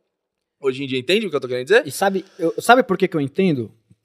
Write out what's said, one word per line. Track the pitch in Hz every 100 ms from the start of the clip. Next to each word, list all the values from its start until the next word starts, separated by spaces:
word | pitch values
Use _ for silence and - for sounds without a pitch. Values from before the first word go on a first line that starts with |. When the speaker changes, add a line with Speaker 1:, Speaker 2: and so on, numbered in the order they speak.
| _ _ _ _ _ _
Speaker 1:
Hoje | 135 131
em | 139
dia, | 131
entende | 123 202 208
o |
que | 143
eu |
tô | 123
querendo | 123 131
dizer? | 220 294
Speaker 2:
E |
sabe, | - 196 190 - -
eu, | 165 -
sabe | - 254
por | 254 180
que | 180
que | 160
eu |
entendo? | 139 - 190 139 107 _ _ _